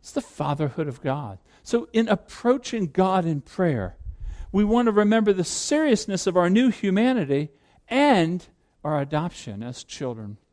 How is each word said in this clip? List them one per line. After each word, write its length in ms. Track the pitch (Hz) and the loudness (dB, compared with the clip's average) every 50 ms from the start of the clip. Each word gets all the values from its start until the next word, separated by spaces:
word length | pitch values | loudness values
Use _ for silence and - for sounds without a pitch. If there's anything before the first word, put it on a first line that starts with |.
It's 120 | _ - - | _ -6 -8
the 80 | 285 | -8
fatherhood 640 | - - - - 151 143 147 143 - - - - 160 | -8 -8 -10 -8 -4 -4 -2 -2 -2 -4 -2 -4 -6
of 140 | 147 127 - | -6 -6 -6
God. 380 | - 143 131 147 143 107 98 92 _ _ _ _ _ | -4 -4 -4 -4 -6 -10 -14 -16 _ _ _ _ _
So 260 | - - 233 233 - - | -2 -2 -2 -2 0 0
in 140 | 220 226 226 | 0 2 2
approaching 800 | 208 185 - _ - - - 240 254 277 - - - 226 196 151 | 0 -2 -2 _ -20 -4 0 0 0 0 0 -6 -4 -4 -4 -2
God 360 | - - 185 190 185 190 170 | 2 2 2 4 2 2 0
in 160 | 165 160 143 | 0 -2 -4
prayer, 560 | - - - - 185 170 143 117 95 92 - - - - - - - - - - - - - | -6 -10 -4 -2 0 0 0 0 -4 -6 -8 -10 -14 -14 -12 -10 -10 -10 -10 -10 -14 -4 0
we 100 | 190 208 | 0 2
want 240 | 208 226 240 240 | 4 2 2 2
to 60 | 233 214 | 4 2
remember 400 | 208 208 208 214 226 220 208 196 | 4 4 4 4 4 4 2 2
the 100 | 185 170 | 2 0
seriousness 840 | - - - - - 294 302 311 302 240 - - - 196 180 - 196 | -4 -4 -8 -2 0 0 2 4 4 2 2 0 -4 -6 -2 -2 0
of 80 | 170 | 2
our 120 | 180 175 175 | 2 4 4
new 200 | 185 220 254 254 | 4 4 4 4
humanity 840 | 208 - - 196 185 196 226 254 262 240 165 135 139 139 151 151 _ _ _ _ _ _ _ _ | 2 0 -2 0 2 2 2 2 2 0 0 0 -2 -2 -2 -4 _ _ _ _ _ _ _ _
and 580 | 226 262 285 294 262 196 165 160 175 180 - - _ _ _ _ _ _ _ | 0 2 4 4 4 4 2 0 -2 -6 -8 -12 _ _ _ _ _ _ _
our 160 | 147 156 147 | -4 -2 -2
adoption 640 | 139 139 151 151 160 175 - - - - 101 98 113 | -4 -2 -4 -4 -4 -4 -8 -10 -14 -12 -10 -10 -10
as 180 | 123 123 - - | -10 -12 -14 -16
children 540 | _ - - 147 127 120 113 107 101 107 - _ _ | _ -12 -8 -8 -8 -8 -8 -12 -14 -14 -16 _ _